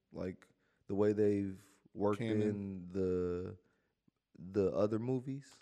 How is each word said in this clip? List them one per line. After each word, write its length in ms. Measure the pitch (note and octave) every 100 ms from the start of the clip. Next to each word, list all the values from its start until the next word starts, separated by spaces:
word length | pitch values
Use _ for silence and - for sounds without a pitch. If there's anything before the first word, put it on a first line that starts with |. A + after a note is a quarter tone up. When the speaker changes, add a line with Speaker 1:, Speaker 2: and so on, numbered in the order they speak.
| _
Speaker 1:
Like, 320 | E2 F#2 F2+ - _ _ _ -
the 80 | G2
way 160 | G#2
they've 460 | G#2 G#2 G2+ G2 F#2+ - _ _
worked 260 | - G2+ G#2
Speaker 2:
Canon. 220 | A2+ G#2+
Speaker 1:
in 420 | G#2+ G2+ G2 F#2+ F2
the, 600 | F#2+ F#2 F2+ F2+ F2 F#2+ F#2+ _ _ _ _ _ _ _ - F2+
the 200 | G2+ F#2
other 260 | - G#2+ A2
movies. 460 | A#2+ C3 C3 C3+ - -